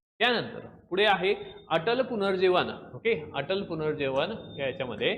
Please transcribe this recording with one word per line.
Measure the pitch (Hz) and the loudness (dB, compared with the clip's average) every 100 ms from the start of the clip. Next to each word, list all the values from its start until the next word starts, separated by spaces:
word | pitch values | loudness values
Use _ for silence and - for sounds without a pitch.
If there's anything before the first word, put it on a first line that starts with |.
| _ - | _ 0
त्यानंतर | 233 226 120 - - - - | 2 2 -2 -8 -14 -16 -6
पुढे | 185 | 2
आहे | 214 185 190 - - - - | 4 4 2 0 -4 -12 -2
अटल | 165 165 247 | 0 2 0
पुनर्जीवन. | 254 226 196 190 185 180 127 - - | 0 0 0 4 4 4 2 -4 -10
ओके, | 127 226 220 - | -4 -2 -2 -4
अटल | 139 147 190 | -6 -2 -2
पुनर्जीवन | 196 160 156 147 135 131 170 220 - - | -4 -4 -2 0 0 0 0 -4 -10 -6
या | 135 | -4
याच्यामध्ये | 120 127 104 127 | -4 -6 -2 0